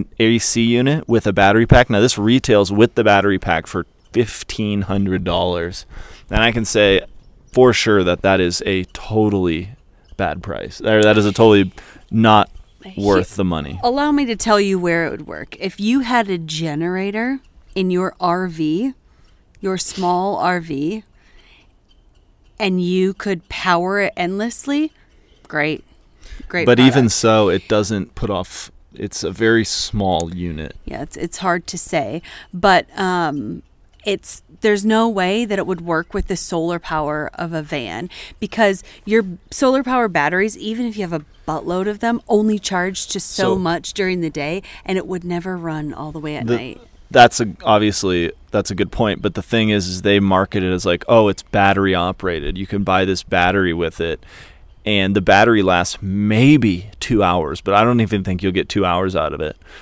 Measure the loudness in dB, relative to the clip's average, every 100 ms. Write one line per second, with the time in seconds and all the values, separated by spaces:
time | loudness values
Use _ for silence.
0 | -2 0 2 2 2 0 2 2 2 0
1 | 2 0 2 2 4 4 6 6 6 4
2 | 2 2 2 2 4 4 4 4 4 4
3 | 4 4 4 0 -2 -2 -2 -6 -8 _
4 | _ -2 -2 -4 -10 -6 -4 -2 -2 -2
5 | -2 -2 -2 -2 -2 -2 -6 -10 -16 -18
6 | -18 -18 -4 0 0 0 0 4 4 4
7 | 0 -12 -20 -20 -2 4 6 6 2 2
8 | 2 0 2 2 2 -2 -4 -4 -6 -12
9 | -4 0 2 2 0 -2 -6 -16 _ _
10 | -16 -6 -4 -4 -8 -10 -10 -6 0 4
11 | 4 4 2 6 6 6 4 -4 -20 -20
12 | -6 2 6 6 4 -6 -20 _ -14 -2
13 | 2 2 0 -2 -2 -2 -6 -4 -2 0
14 | 0 0 -2 -4 0 2 2 0 0 0
15 | -2 -6 -12 -14 -14 -10 -10 -4 0 0
16 | 2 0 0 -4 -6 -6 -6 -4 -4 -4
17 | -4 -4 -6 -6 _ -20 -10 -4 -2 0
18 | -2 -4 -2 -2 -4 -4 -2 -2 -4 -8
19 | _ _ _ _ _ -10 -6 -4 -6 -4
20 | -2 0 -2 -2 -2 -2 -4 -6 -4 -6
21 | -12 _ _ -20 _ _ _ _ _ _
22 | _ _ _ _ _ -4 -2 0 0 0
23 | 0 -2 -6 -6 -8 -6 0 0 0 -2
24 | -2 -4 -6 -4 -6 -6 -4 -2 -4 _
25 | _ _ _ _ -8 -4 -4 -4 -12 _
26 | _ _ -20 -18 -8 -2 4 6 6 6
27 | 2 2 2 4 2 0 0 -2 0 -4
28 | -6 -8 -6 -6 -8 -12 -14 -18 _ -12
29 | -10 -6 -8 0 2 4 2 -4 -4 -4
30 | -2 -2 -4 -8 -8 -8 -10 -12 -12 -10
31 | -10 -10 -10 -6 -4 -4 -6 -6 -4 -4
32 | -6 -10 -14 -20 -14 -2 2 2 0 -4
33 | -2 -2 -2 -4 -8 -12 -16 _ _ _
34 | -6 -2 0 0 -4 -4 0 2 2 2
35 | 2 0 0 0 -2 -2 -4 -6 -4 -4
36 | -4 -6 -4 -2 -2 -2 -4 -6 -4 -4
37 | -2 -4 -6 -8 -8 -8 -6 -8 -8 -10
38 | -10 -14 -18 -12 -8 0 0 0 -6 -14
39 | 0 0 0 -8 -6 0 2 2 0 -2
40 | 0 0 0 0 -2 -4 -8 -6 -6 -6
41 | -6 -6 -10 -16 -8 -6 -4 -4 -4 -4
42 | -2 -4 0 2 2 -2 -2 -4 -4 -6
43 | -8 -2 0 2 0 0 -2 -4 -6 -4
44 | -4 -2 -4 -6 -6 -8 -10 -14 -4 -4
45 | -4 -8 -6 -6 -6 -8 -8 -8 -8 -10
46 | -12 -10 -10 -8 -4 -4 -6 -16 -20 _
47 | 2 8 8 6 -4 -4 2 2 2 0
48 | 0 0 -2 -6 -6 -4 -2 -4 -4 0
49 | -2 -2 -4 -6 -2 0 2 0 -2 -2
50 | 2 2 4 2 0 -2 -2 -2 0 -2
51 | 4 4 4 0 -2 2 4 4 2 0
52 | -2 -4 -4 -4 -6 -6 -6 -4 0 0
53 | 0 -2 -2 2 2 2 0 0 -4 -4
54 | -6 -6 -12 -20 -20 -20 -20 -10 -2 0
55 | 2 2 4 6 6 4 4 2 0 -4
56 | -6 -2 0 4 6 6 4 -2 -8 -10
57 | -2 2 2 0 -2 -6 0 2 4 2
58 | 2 0 -2 -2 -2 -2 -2 -2 0 0
59 | -2 -2 -4 -4 -8 -8 -20 -20